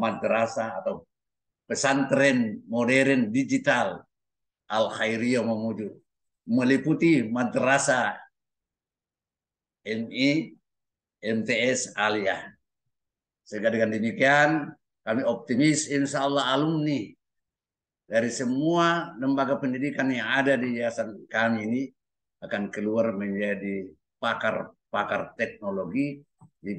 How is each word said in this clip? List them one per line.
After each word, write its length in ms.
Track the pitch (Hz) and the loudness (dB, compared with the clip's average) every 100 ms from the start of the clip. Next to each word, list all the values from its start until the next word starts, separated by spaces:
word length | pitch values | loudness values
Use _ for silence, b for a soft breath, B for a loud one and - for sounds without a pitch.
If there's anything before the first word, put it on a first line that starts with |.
madrasah 800 | 110 101 - 110 113 - 113 - | -4 -2 0 0 0 -2 -6 -4
atau 240 | 110 98 - _ _ _ _ _ - | -6 -6 -10 _ _ _ _ _ -8
pesantren 960 | 117 139 135 135 135 139 127 113 98 | -2 0 2 2 4 6 4 2 -4
modern 640 | - 117 120 131 135 135 110 | -6 -2 2 4 6 4 2
digital 720 | 117 131 131 143 123 101 87 - _ _ _ _ _ - | 0 0 0 2 0 0 -4 -12 _ _ _ _ _ -4
Al 220 | 107 104 | -2 0
Khairiyah 560 | 107 110 113 120 123 | -2 -2 0 0 0
Mamuju 480 | 113 110 113 104 104 - _ _ _ _ - | 0 -2 -4 -4 -8 -12 _ _ _ _ -2
meliputi 800 | 120 127 135 143 151 165 156 110 | 2 4 4 2 2 4 4 2
madrasah 880 | 120 123 - 131 135 139 127 107 - - _ _ _ _ _ _ _ _ _ _ _ _ _ _ _ | -2 -2 0 2 4 4 2 0 -4 -12 _ _ _ _ _ _ _ _ _ _ _ _ _ _ _
M 240 | 101 110 113 | -8 -6 -6
I, 480 | - 135 147 - - _ _ _ _ _ _ | 0 2 2 -2 -10 _ _ _ _ _ _
M 240 | 107 113 | -4 -2
T 80 | 107 | 0
S, 400 | 113 123 123 - | 0 2 0 -2
aliyah. 640 | - 107 107 95 90 - - _ _ _ _ _ _ _ _ | -2 0 0 0 -2 -6 -20 _ _ _ _ _ _ _ _
Sehingga 240 | - 107 110 | -12 -2 0
dengan 240 | 110 110 | 2 0
demikian 800 | 110 113 104 135 143 151 156 139 - _ _ | 0 -2 2 4 4 4 2 -4 -12 _ _
kami 220 | - 117 123 | -4 -2 -2
optimis, 640 | 110 - 123 151 147 - | -2 -2 2 4 2 0
insya 320 | 143 139 143 | -2 -2 -2
Allah, 300 | 139 143 127 | 0 0 0
alumni 560 | 135 156 165 151 139 98 - _ _ _ _ _ _ _ _ - | 0 0 0 -2 -2 -6 -14 _ _ _ _ _ _ _ _ -4
dari 240 | 92 117 | -2 -2
semua 840 | 110 123 127 156 170 170 170 160 107 | -2 -4 0 2 4 4 2 -4 -4
lembaga 400 | 131 139 131 139 | 0 0 0 0
pendidikan 480 | 135 127 143 - 131 | -2 -2 -4 -2 -2
yang 160 | 127 110 | -2 -2
ada 280 | 131 135 | 0 2
di 240 | 127 123 117 | 2 0 -2
yayasan 480 | 117 113 110 98 - | -2 -2 -6 -8 -6
kami 360 | 110 113 113 107 | 0 2 0 -2
ini 160 | 123 135 _ _ _ _ _ | -2 -4 _ _ _ _ _
akan 280 | 98 104 101 | -8 -6 -4
keluar 400 | 107 104 110 113 | -4 -2 0 0
menjadi 760 | 98 101 98 104 101 98 98 95 - _ _ | -2 -4 -2 -2 -4 -4 -6 -8 -14 _ _
pakar-pakar 1120 | 117 107 113 - - - _ 104 107 101 95 | -4 -2 -2 -2 -6 -16 _ -4 -2 -4 -6
teknologi 880 | - 113 - 101 98 87 110 143 143 143 _ - _ | -6 -6 -6 -6 -6 -4 -4 -4 -6 -16 _ -20 _
di 140 | 98 | -10